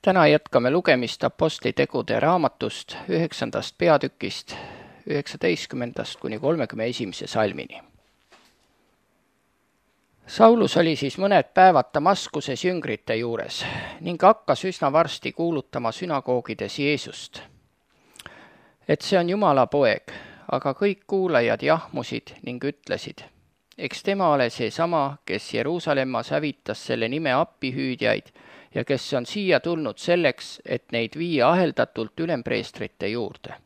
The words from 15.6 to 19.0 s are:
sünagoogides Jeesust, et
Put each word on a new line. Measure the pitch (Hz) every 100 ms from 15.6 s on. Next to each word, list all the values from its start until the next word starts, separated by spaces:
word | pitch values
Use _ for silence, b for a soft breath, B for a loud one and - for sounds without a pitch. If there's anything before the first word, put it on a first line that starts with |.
| - 123 117
sünagoogides | - 180 139 123 123 - 90 104 -
Jeesust, | 143 147 - - - - - _ _ _ _ B B B B B B B B B -
et | -